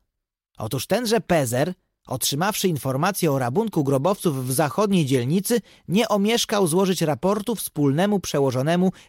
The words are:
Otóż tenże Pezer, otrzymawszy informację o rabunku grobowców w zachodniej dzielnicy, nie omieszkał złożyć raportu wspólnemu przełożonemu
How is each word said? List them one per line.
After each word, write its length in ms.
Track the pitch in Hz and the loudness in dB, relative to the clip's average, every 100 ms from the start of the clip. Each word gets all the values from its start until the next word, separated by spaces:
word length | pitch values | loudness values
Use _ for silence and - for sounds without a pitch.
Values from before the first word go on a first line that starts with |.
| _ _ _ _ _ _ | _ _ _ _ _ _
Otóż 280 | 110 139 - | -6 -6 -2
tenże 340 | 196 240 226 | -2 2 0
Pezer, 540 | - 170 131 120 156 180 _ _ - | 2 0 2 0 0 -4 _ _ -10
otrzymawszy 640 | 127 - 143 190 214 190 | -6 -4 -2 -2 0 -2
informację 640 | 151 135 131 180 196 165 | -2 -2 0 0 0 0
o 60 | 135 | 0
rabunku 460 | 120 143 226 170 | 0 -2 -2 0
grobowców 640 | 135 135 156 208 180 135 127 | 0 2 0 0 -2 -2 -2
w 60 | |
zachodniej 540 | 135 151 - 208 190 139 | 0 0 0 2 2 2
dzielnicy, 540 | 135 120 180 190 240 - - - | 2 2 0 0 -2 -2 -16 -2
nie 200 | 180 233 | 0 2
omieszkał 580 | 208 202 233 - 208 180 | 2 2 0 0 0 2
złożyć 360 | 170 196 180 | 2 2 0
raportu 520 | 160 139 185 214 202 | 0 0 0 -2 -2
wspólnemu 680 | 214 - - 143 139 202 202 | -6 -6 0 0 2 2 0
przełożonemu 720 | - 156 139 123 143 175 185 - | -2 0 0 0 0 2 0 -2